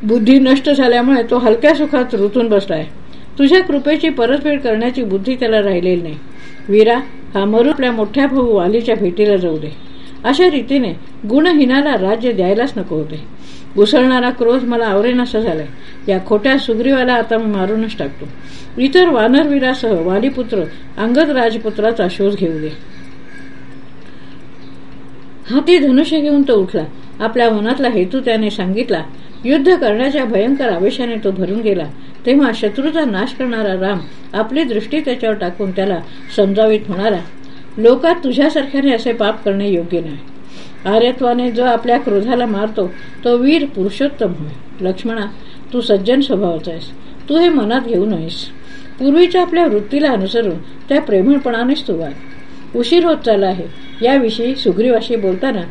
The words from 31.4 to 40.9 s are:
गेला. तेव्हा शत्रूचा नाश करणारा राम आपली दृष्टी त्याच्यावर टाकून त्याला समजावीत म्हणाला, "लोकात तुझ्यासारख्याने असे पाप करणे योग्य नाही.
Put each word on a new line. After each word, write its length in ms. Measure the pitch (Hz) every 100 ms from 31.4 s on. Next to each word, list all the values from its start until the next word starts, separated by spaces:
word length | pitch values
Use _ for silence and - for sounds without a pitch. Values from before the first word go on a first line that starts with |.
| 180 208
गेला. 240 | 214 185 147 - - - -
तेव्हा 260 | 277 269 220
शत्रूचा 500 | 214 208 277 311 294
नाश 300 | 190 226 -
करणारा 480 | 254 226 214 185 190
राम 120 | 196 151 - -
आपली 300 | 190 214 262
दृष्टी 360 | 302 220 220 302
त्याच्यावर 360 | 294 247 220 208
टाकून 360 | 180 180 196
त्याला 260 | 185 196 175 - - - -
समजावीत 440 | 196 196 220 214 202
म्हणाला, 320 | 180 214 190 170 - - - - -
"लोकात 380 | 226 262 330 339
तुझ्यासारख्याने 680 | 269 247 285 311 269 277 277
असे 200 | 233 254
पाप 320 | 226 208 214 214
करणे 240 | 196 202
योग्य 300 | 180 170 175
नाही. 180 | 165 143 - - - - - - 190